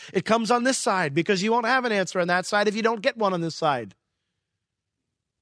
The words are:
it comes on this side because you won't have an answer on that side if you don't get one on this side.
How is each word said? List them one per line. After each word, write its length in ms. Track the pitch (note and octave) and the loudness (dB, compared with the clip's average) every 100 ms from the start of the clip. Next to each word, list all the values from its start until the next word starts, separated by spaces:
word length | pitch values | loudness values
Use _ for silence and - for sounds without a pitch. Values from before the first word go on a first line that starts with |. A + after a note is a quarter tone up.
| - | -6
it 100 | F#3+ | -4
comes 260 | - A3+ A3 | 2 2 2
on 140 | A#3+ | 2
this 140 | B3 C4 | 2 0
side 360 | A#3+ F#3+ D#3+ | 0 0 0
because 300 | C#3 E3+ G3 | 0 0 0
you 80 | G#3 | 0
won't 140 | A#3 A3+ | 0 2
have 180 | C4 | 0
an 80 | A#3+ | 0
answer 300 | G3+ F3+ F#3+ | -2 -2 0
on 80 | F3 | 0
that 160 | F3+ F3+ | 0 0
side 240 | G#3 G#3 | 0 0
if 60 | G#3 | 0
you 60 | |
don't 200 | A3+ A3+ | 0 0
get 160 | B3+ A#3+ | -2 0
one 160 | G3+ | 0
on 80 | F3+ | 0
this 140 | E3 - | -4 -2
side. 400 | D#3 C3 G#2+ - _ _ _ _ _ _ _ _ _ _ _ _ _ _ | -2 -2 -4 -16 _ _ _ _ _ _ _ _ _ _ _ _ _ _